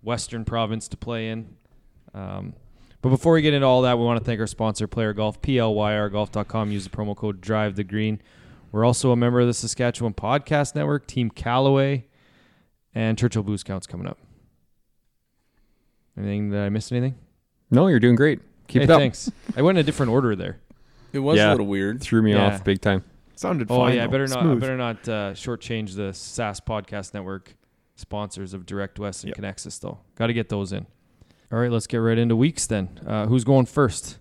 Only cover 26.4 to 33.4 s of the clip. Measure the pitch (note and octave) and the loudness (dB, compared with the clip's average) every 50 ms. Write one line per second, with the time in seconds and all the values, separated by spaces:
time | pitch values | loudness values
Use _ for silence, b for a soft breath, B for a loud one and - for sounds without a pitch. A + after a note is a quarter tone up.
26.4 | A#2+ G#2 G2+ - - - A2+ G#2+ G2+ - - G#2 G2 - - G#2 F#2+ F#2 G2 F#2+ | -6 -6 -6 -8 -8 -6 -6 -6 -6 -8 -10 -12 -12 -10 -12 -10 -10 -8 -10 -12
27.4 | _ - - _ _ _ _ _ _ _ _ _ - _ - G#2 G#2 G2+ - - | _ -18 -20 _ _ _ _ _ _ _ _ _ -18 _ -8 -8 -8 -8 -10 -12
28.4 | G2 F#2 F#2+ G2 F2+ - G2 G2+ G2 G2 _ - G#2 G2+ F#2+ - - G#2+ - - | -12 -10 -12 -12 -12 -10 -8 -8 -8 -8 _ -10 -10 -10 -10 -10 -12 -12 -10 -10
29.4 | G2 G2+ F#2+ - - - - - - G2+ - - _ _ _ _ A2+ A#2 A#2+ A#2 | -10 -10 -10 -12 -14 -16 -16 -12 -12 -12 -14 -14 _ _ _ _ -2 -2 0 -2
30.4 | A2 - A2+ G2+ G2 F#2 G2+ G2 F#2+ - _ _ _ _ _ _ _ _ _ _ | -4 -4 -4 -6 -4 -6 -6 -10 -10 -12 _ _ _ _ _ _ _ _ _ _
31.4 | _ _ - A2+ A#2+ B2 A#2+ A2+ G#2 - - A#2 A2+ A2+ A2+ A2+ A#2 A#2 A2+ A2+ | _ _ -4 -2 -2 0 0 -2 -2 -2 -2 0 2 2 2 4 4 2 4 4
32.4 | B2+ D#3 E3 - - - A2 G#2 F#2+ F#2 - - - - G#2+ G#2+ G#2 G#2+ A#2 B2+ | 4 2 2 -2 -4 -2 -2 -2 -2 -4 -8 -14 -10 -6 -4 -2 0 2 2 2